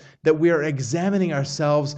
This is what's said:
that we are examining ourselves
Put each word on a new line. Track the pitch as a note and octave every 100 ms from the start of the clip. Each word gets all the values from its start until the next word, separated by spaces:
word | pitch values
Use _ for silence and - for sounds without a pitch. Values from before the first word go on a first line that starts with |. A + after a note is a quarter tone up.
| - _
that | D#3+ D#3
we | E3+
are | E3
examining | D#3 C3+ A#2 E3 F#3+ G3 F3
ourselves | C#3+ C#3 - D3 D3 C#3+